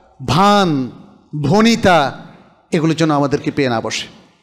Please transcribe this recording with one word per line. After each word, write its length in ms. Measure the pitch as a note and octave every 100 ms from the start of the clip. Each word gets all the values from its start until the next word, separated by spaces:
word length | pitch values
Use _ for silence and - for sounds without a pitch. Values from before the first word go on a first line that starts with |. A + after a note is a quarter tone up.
| _ - B2+
ভান, 680 | D3 G3+ G3+ F3+ C#3+ B2 - - _ _ D3+
ভনিতা, 760 | C#3 G3+ A3+ A3+ G3 E3 C3 - - - _ _ _
এগুলোর 240 | F3 D#3+ D#3
জন্য 180 | D#3+
আমাদেরকে 380 | C#3+ C#3+ C#3+ D3
পেয়ে 180 | D3 C3
না 120 | A2+
বসে। 260 | A2 - - - _ _